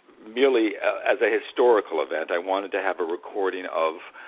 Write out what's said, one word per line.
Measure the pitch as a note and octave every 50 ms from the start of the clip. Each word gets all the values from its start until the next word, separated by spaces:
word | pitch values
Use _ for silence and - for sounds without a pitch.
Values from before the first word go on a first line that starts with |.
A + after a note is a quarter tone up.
| _ - - - -
merely, | A2 A2 B2 C3+ C3+ C3 A#2 A2 G#2 - -
uh, | - G#2 G2+ - - - A2
as | G2+
a | A#2 G#2+
historical | A2+ G#2 - - - - B2+ B2 A#2 G#2 F#2 - E2+ D#2
event. | C#2+ C2+ D#2 D#2 D#2+ E2 F#2
I | F2
wanted | F2 F#2+ F#2+ G2 G2+ F#2 G2+
to | G2
have | F#2+ F#2+ F2 -
a | F2
recording | D#2+ F2 F2+ - - - G#2 F#2+ F#2+ F#2 F#2 F#2 F2
of | - E2 D#2+ D#2+ D#2+ F2+ - - - - -